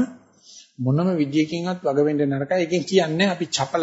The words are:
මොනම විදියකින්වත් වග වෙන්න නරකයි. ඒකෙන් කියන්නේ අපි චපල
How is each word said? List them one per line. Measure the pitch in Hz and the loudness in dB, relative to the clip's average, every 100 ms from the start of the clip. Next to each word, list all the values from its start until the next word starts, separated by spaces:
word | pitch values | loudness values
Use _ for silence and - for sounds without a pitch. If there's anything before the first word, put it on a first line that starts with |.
| 254 - _ _ - - - - | 0 -4 _ _ -20 -20 -20 -4
මොනම | 127 143 180 | 0 2 2
විදියකින්වත් | 175 143 147 156 170 175 180 | 0 0 0 0 -2 -4 -4
වග | 160 139 | -2 2
වෙන්න | 147 147 | 2 2
නරකයි. | 143 139 139 185 | 0 -2 -2 -2
ඒකෙන් | 165 175 | 0 -2
කියන්නේ | 139 190 160 160 196 | 2 2 2 2 0
අපි | 175 165 | 0 -4
චපල | - 135 170 | -4 -2 2